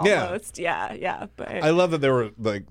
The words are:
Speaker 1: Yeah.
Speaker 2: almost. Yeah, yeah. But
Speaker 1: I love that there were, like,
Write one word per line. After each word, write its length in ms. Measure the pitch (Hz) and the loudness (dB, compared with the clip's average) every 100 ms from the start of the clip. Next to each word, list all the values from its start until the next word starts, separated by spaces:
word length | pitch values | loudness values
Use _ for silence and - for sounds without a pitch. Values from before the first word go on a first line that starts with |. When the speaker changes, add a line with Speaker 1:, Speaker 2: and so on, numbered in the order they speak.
Speaker 1:
Yeah. 220 | 190 175 | 2 4
Speaker 2:
almost. 340 | 175 196 - - | 0 -6 -10 -6
Yeah, 340 | 170 85 98 | -4 -2 -4
yeah. 320 | - 180 - 208 - | -6 -6 -6 -10 -10
But 260 | - 110 | -8 -2
Speaker 1:
I 80 | 151 | 2
love 220 | 170 180 | 4 2
that 80 | 165 | 2
there 120 | 139 | 2
were, 180 | 127 107 - | 2 0 -2
like, 280 | 110 101 - | -2 -2 -6